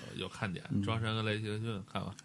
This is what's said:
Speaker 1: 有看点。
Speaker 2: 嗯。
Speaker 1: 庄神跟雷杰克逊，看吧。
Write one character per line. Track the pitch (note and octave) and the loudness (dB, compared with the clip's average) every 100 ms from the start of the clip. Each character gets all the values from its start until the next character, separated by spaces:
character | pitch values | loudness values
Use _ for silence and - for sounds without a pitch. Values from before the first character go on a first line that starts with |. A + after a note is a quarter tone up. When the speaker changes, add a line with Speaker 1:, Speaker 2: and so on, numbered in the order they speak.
| - - | -8 -6
Speaker 1:
有 | F#2 | -6
看 | - G#2+ | -2 -2
点。 | E2+ - | -2 2
Speaker 2:
嗯。 | G2+ | 2
Speaker 1:
庄 | G2+ A2+ | 4 2
神 | A2+ | 2
跟 | A2 | 2
雷 | A2 G#2 | 2 2
杰 | G#2+ G#2+ | 0 0
克 | |
逊， | A2+ G2+ G#2 | 0 -2 -2
看 | G2 | -4
吧。 | F#2+ - | -2 -6